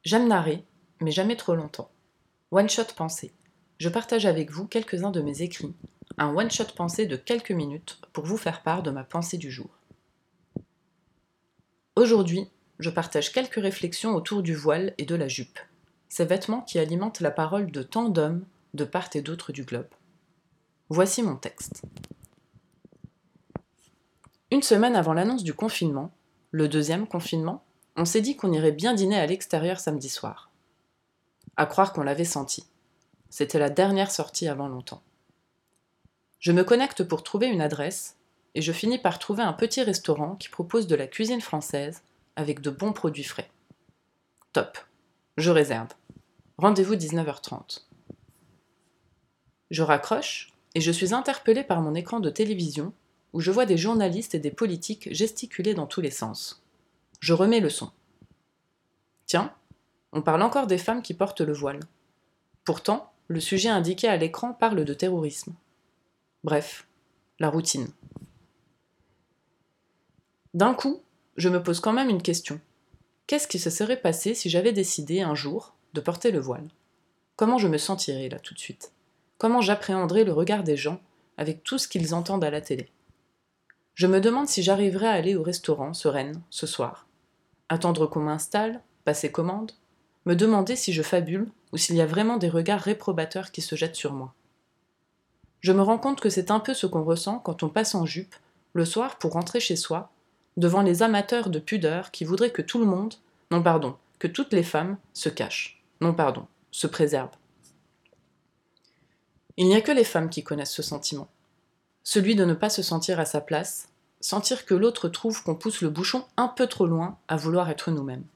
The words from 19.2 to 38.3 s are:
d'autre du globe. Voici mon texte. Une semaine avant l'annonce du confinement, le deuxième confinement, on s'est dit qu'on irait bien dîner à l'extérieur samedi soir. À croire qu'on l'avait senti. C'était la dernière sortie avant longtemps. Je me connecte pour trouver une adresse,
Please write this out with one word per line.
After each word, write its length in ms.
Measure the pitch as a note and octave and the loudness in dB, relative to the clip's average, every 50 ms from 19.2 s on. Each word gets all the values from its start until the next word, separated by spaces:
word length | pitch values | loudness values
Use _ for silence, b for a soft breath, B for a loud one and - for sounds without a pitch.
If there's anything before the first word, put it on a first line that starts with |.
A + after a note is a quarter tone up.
d'autre 300 | C#3 D3+ E3 E3 - - | -6 -6 -10 -10 -10 -10
du 120 | E3 D3+ B2+ | -10 -10 -8
globe. 240 | - B2 A#2+ - - _ _ _ _ _ _ _ _ _ _ _ _ _ _ _ _ _ _ _ _ | -8 -8 -8 -8 -12 _ _ _ _ _ _ _ _ _ _ _ _ _ _ _ _ _ _ _ _
Voici 320 | D#3 E3+ F#3+ F#3+ - - | 2 2 4 4 2 0
mon 140 | A#3 F#3+ C3+ | 0 -2 -2
texte. 440 | B2+ - - - - - - - - - - - - - - - _ - _ _ _ _ _ _ - _ _ _ _ _ - _ _ - - _ _ _ _ _ _ _ _ _ - _ _ _ _ _ _ _ _ _ _ _ _ _ _ _ _ _ _ | -4 -8 -14 -12 -12 -16 -14 -14 -16 -16 -18 -18 -20 -18 -20 -20 _ -20 _ _ _ _ _ _ -20 _ _ _ _ _ -20 _ _ -20 -20 _ _ _ _ _ _ _ _ _ -14 _ _ _ _ _ _ _ _ _ _ _ _ _ _ _ _ _ _
Une 120 | B3 C#4+ | 2 2
semaine 340 | C#4 - A3+ G3+ A#3 B3 A#3+ | 6 6 6 6 6 6 4
avant 180 | G3 D#3+ D#3+ D#3+ | 4 4 4 2
l'annonce 300 | E3+ F#3 A3 B3+ B3 F#3 | 2 2 2 0 0 -2
du 100 | E3 - | -4 -4
confinement, 580 | - G#3+ A3+ - - F3+ D#3+ C#3+ C3+ D3 E3+ _ _ _ _ _ _ _ _ - | -2 -4 -4 -2 0 0 0 0 -2 -6 -8 _ _ _ _ _ _ _ _ 0
le 140 | D#3+ D#3 D3 | 0 0 2
deuxième 380 | D3 D#3 D3 D3+ E3 F#3 G#3+ | 2 0 0 2 0 -2 -2
confinement, 580 | - - E3+ E3 - - E3 D#3+ D#3+ A#3 C#4 _ _ _ _ _ _ _ | -4 -4 -6 -4 -2 -2 -2 -2 -2 -6 -8 _ _ _ _ _ _ _
on 80 | - E3+ | -2 0
s'est 160 | E3+ - A3 | 2 2 2
dit 160 | G#3+ C4 C#4+ | 2 2 -2
qu'on 160 | - - F#3 | -2 0 2
irait 200 | E3 D#3 D#3 D#3 | 2 4 4 2
bien 200 | D3 D3 F3+ A#3+ | 2 2 0 0
dîner 260 | B3 G3+ G3 F#3 G#3+ G3+ | 2 2 2 4 4 2
à 60 | D#3+ | 2
l'extérieur 560 | D3 F#3 F#3+ - - - D#3 D#3 F3+ F#3 F3+ | 2 0 -4 -2 -2 -2 0 0 0 -2 -2
samedi 300 | - D#3+ D3+ C#3+ C3 C3 | -4 -4 -4 -4 -6 -8
soir. 400 | - - - A2 G#2 - - _ _ _ _ _ _ _ _ _ _ _ _ _ _ _ _ _ _ _ _ - _ | -10 -8 -8 -10 -12 -12 -20 _ _ _ _ _ _ _ _ _ _ _ _ _ _ _ _ _ _ _ _ -10 _
À 80 | - D3+ | -2 -2
croire 300 | D3 - - G3 G3 F#3+ | 0 4 2 2 4 2
qu'on 80 | E3+ | -4
l'avait 240 | C#3+ C#3 C#3 D3+ E3+ | -2 -2 0 -2 -2
senti. 400 | E3+ - D3 C3+ B2+ - - - _ _ _ _ _ _ _ _ _ _ _ _ _ | -2 -2 -6 -6 -6 -8 -10 -10 _ _ _ _ _ _ _ _ _ _ _ _ _
C'était 280 | - - D3 C#3+ - D3+ | -4 -4 -4 0 2 2
la 120 | D3 C#3 | 2 2
dernière 400 | C#3+ D3 F#3+ G3 G3 F#3+ G3+ G3 | 4 2 4 4 4 2 0 0
sortie 380 | - - D#3 - - - F3+ D#3+ | -2 -6 -6 -6 -6 -6 -4 -4
avant 200 | C#3+ C#3 C#3+ C#3 | -4 -4 -6 -8
longtemps. 320 | C3 B2+ B2 - - - _ _ _ _ _ _ _ _ _ _ _ _ _ _ _ _ _ _ _ _ _ _ _ _ _ _ _ _ | -8 -10 -12 -14 -18 -18 _ _ _ _ _ _ _ _ _ _ _ _ _ _ _ _ _ _ _ _ _ _ _ _ _ _ _ _
Je 120 | - E3+ | 2 4
me 100 | E3+ F3+ | 6 6
connecte 420 | F#3 F#3 A#3+ A#3+ C4 C#4 - - F3+ | 6 6 6 4 4 0 0 -4 -2
pour 180 | E3+ E3 D#3 | -2 -2 -4
trouver 240 | - - - G3+ A#3+ | -4 -6 -2 0 0
une 160 | B3+ A3+ E3+ | 2 2 0
adresse, 560 | D3+ D3 D3 C#3+ C#3+ E3 F#3+ - - - _ _ _ _ | 0 0 -2 -2 -4 -6 -6 -8 -10 -12 _ _ _ _